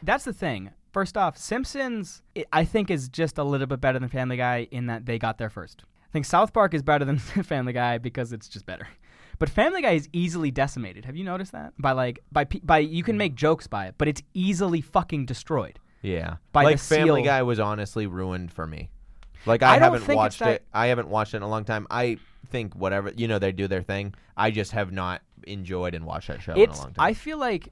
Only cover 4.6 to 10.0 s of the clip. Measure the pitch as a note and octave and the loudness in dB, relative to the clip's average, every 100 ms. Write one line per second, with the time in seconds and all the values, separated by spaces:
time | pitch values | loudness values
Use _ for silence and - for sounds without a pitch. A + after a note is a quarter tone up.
4.6 | A#2 B2+ B2 A2+ A#2 A2+ A#2 A2 A2 - | -4 -6 -6 -6 -4 -2 -2 -2 -6 -8
5.6 | - - - _ _ D#3 C#3+ F3 G#3+ A#3 | -16 -18 -20 _ _ -4 2 4 4 4
6.6 | G3 D#3 C#3 D3 C#3 C#3+ - G3+ F#3 C#3+ | 4 2 2 2 2 -2 -2 -4 -2 -2
7.6 | B2+ B2 A#2+ A#2 A#2+ C3 A#2+ A#2 - G2+ | -2 0 0 0 -4 -6 -8 -8 -14 -16
8.6 | - F2+ F#2+ - - - - - D3+ - | -14 -14 -14 -20 -20 -20 -14 -4 0 2
9.6 | C#4+ F#4 C4+ E3 | 2 4 2 2